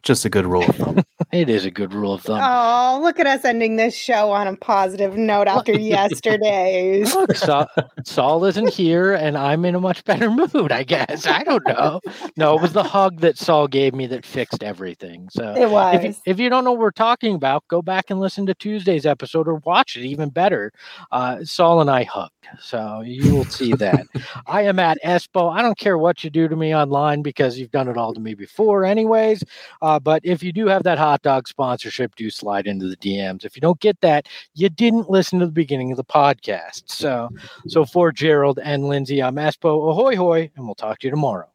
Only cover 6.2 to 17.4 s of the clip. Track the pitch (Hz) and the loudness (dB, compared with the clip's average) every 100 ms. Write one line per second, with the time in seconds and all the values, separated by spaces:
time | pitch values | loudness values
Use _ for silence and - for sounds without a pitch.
6.2 | 226 214 214 202 185 185 185 196 214 349 | -2 0 2 2 2 0 2 0 2 2
7.2 | 359 - 180 143 147 - - - 127 - | 0 0 2 2 0 -2 -6 -6 -8 0
8.2 | 135 160 190 196 226 - 170 170 185 196 | 2 2 2 0 0 0 2 2 2 2
9.2 | 151 147 139 151 180 180 185 175 - 185 | 0 -2 0 0 0 0 -2 -2 -2 0
10.2 | 226 233 339 294 170 120 131 165 - 151 | 2 2 2 2 0 0 0 -2 -2 -4
11.2 | 160 151 302 262 - 120 147 170 - - | -2 0 0 0 0 0 0 -2 -8 -14
12.2 | 359 - 156 156 170 175 208 196 190 170 | -12 0 2 4 2 0 0 2 2 2
13.2 | 170 147 - 160 147 135 135 131 127 123 | 0 0 2 2 2 2 0 0 -4 -8
14.2 | - 135 117 - 107 92 95 85 90 85 | -8 -8 -6 -6 -8 -10 -10 -12 -16 -16
15.2 | 92 - 113 214 240 208 190 175 208 202 | -14 -10 -6 0 2 4 4 2 0 -6
16.2 | - 185 247 254 254 240 220 - 226 240 | -4 -2 0 0 0 0 0 0 0 0
17.2 | 226 185 | -2 -2